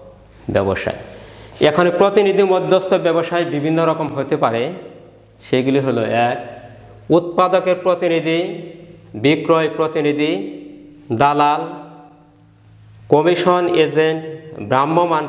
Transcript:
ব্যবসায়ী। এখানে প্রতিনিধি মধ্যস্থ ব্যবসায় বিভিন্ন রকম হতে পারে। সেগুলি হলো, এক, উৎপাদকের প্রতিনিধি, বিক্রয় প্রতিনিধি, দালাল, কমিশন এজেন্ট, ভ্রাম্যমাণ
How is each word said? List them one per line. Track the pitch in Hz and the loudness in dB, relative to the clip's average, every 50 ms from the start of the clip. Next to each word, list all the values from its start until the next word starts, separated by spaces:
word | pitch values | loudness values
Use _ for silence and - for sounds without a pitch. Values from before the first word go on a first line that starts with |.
| - - - - - - - - - - | -20 -20 -20 -20 -20 -20 -20 -16 -6 -2
ব্যবসায়ী। | 101 101 98 98 92 - - - - - - - - - - - - - - - - - - | 0 0 0 0 -2 -2 -4 -6 -8 -8 -12 -18 -20 -20 -20 -20 -20 -20 -20 -12 -4 0 0
এখানে | 151 151 175 175 175 | 2 2 2 2 2
প্রতিনিধি | 175 175 196 202 196 214 202 196 196 196 196 | 2 2 2 4 4 4 2 2 4 2 2
মধ্যস্থ | 185 185 185 180 - 185 185 185 185 196 | 2 2 0 2 2 0 2 2 0 0
ব্যবসায় | 180 160 165 165 165 165 - 175 170 170 | 0 2 0 0 0 -2 -2 -2 -2 -2
বিভিন্ন | 170 147 147 139 156 160 165 165 | -2 -4 -4 -2 0 0 0 2
রকম | 160 160 160 156 | 0 0 -2 -4
হতে | 139 120 139 131 - 160 | -6 -4 -6 -4 -2 -2
পারে। | 143 151 120 113 117 123 156 180 180 - - - - - - - - _ _ _ _ | 0 0 0 0 0 -4 -4 -6 -10 -16 -18 -20 -20 -20 -20 -20 -20 _ _ _ _
সেগুলি | - - 135 131 127 135 135 139 | -6 -2 0 0 2 2 0 0
হলো, | 131 135 117 117 | 0 0 -2 -2
এক, | 110 107 110 117 120 120 127 - - - - - - - - - - - - - - - | -2 0 0 0 0 0 -2 -4 -8 -14 -16 -18 -20 -20 -20 -20 -20 -20 -20 -10 -2 0
উৎপাদকের | 151 175 170 170 170 185 185 180 185 185 185 185 180 180 180 | 0 0 0 0 0 0 2 2 2 0 2 0 -2 0 0
প্রতিনিধি, | 185 180 180 185 170 170 165 156 165 165 165 180 190 - - - - - - - - - - - - - | -2 0 0 0 0 0 0 0 0 -2 -2 -2 -4 -8 -10 -14 -16 -18 -20 -20 -20 -20 -20 -20 -16 -6
বিক্রয় | 110 113 143 156 - - - 165 160 160 151 156 | 0 2 2 2 2 2 2 2 2 2 0 -2
প্রতিনিধি, | 156 160 156 156 160 147 147 147 147 151 156 175 196 - - - - - - - - - - - - - - | -2 -4 -2 -2 -2 0 0 0 0 0 -2 -2 -4 -6 -8 -12 -14 -18 -20 -20 -20 -20 -20 -20 -14 -8 -4
দালাল, | 117 113 139 143 147 147 147 143 147 160 160 165 - - - - - - - - - - _ _ _ _ _ _ _ _ _ - - - - - - - - - | 0 2 2 4 4 4 2 2 2 0 -4 -8 -12 -16 -18 -20 -20 -20 -20 -20 -20 -20 _ _ _ _ _ _ _ _ _ -20 -20 -20 -20 -20 -20 -8 -2 2
কমিশন | 147 147 156 175 175 175 180 180 180 180 175 170 170 | 2 4 4 4 2 2 2 2 2 2 2 2 2
এজেন্ট, | 160 156 143 143 156 156 160 160 160 160 - - - - - - - 107 | 2 2 2 2 2 2 2 0 -2 -6 -10 -14 -14 -16 -16 -14 -10 -4
ভ্রাম্যমাণ | 104 127 131 143 151 165 175 175 170 165 151 151 | 0 0 2 2 2 2 0 2 2 0 -2 -4